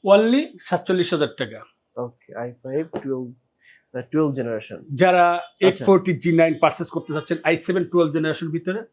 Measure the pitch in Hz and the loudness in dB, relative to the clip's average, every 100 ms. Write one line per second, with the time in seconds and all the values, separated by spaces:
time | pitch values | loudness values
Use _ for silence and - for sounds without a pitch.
0 | 190 202 226 262 320 - - 175 - 185 | 6 4 6 0 -2 -12 -6 -4 -2 -2
1 | 175 160 147 - 117 110 - _ _ - | 0 0 -2 -4 -10 -10 -20 _ _ -12
2 | 120 _ _ 110 120 120 131 139 160 - | -12 _ _ -12 -12 -12 -8 -6 -6 -10
3 | 135 131 123 123 _ _ - _ _ 127 | -8 -8 -8 -16 _ _ -20 _ _ -14
4 | 123 151 151 131 120 110 - - - 135 | -4 0 0 -2 -6 -6 -10 -18 -12 2
5 | 180 180 175 175 - _ 190 190 139 190 | 4 6 4 2 -8 _ 2 2 2 4
6 | 190 165 170 165 165 156 160 - 165 165 | 2 -2 2 4 4 4 0 0 -8 -8
7 | - 151 147 160 156 165 - 185 175 175 | -6 -8 -4 -2 0 -2 -2 -4 0 0
8 | 160 156 156 147 165 165 180 208 226 | 0 0 -4 -4 -6 -6 -6 -8 -10